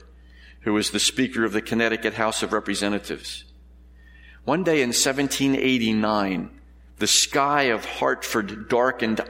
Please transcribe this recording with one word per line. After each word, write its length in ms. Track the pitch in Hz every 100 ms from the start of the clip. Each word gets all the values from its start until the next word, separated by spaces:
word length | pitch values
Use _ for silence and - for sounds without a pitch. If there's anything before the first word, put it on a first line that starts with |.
| - - - - - -
who 120 | 113
was 180 | 104 101
the 80 | 104
Speaker 440 | - - 131 117
of 80 | 113
the 100 | 104
Connecticut 520 | - 113 113 110 110 110
House 280 | 110 110
of 100 | 92
Representatives. 920 | 104 101 98 101 101 - 76 - - - - - - - - - - - - -
One 180 | 160
day 200 | 170 156
in 100 | 123
seventeen 600 | 117 143 135 139 - 135 135
eighty-nine, 960 | 131 127 113 110 107 107 98 90 95 - - - - -
the 80 | 104
sky 560 | - - 143 143 147
of 200 | 135 107 -
Hartford 840 | - 135 127 - 117 98 107 107
darkened 500 | 120 127 127 113 110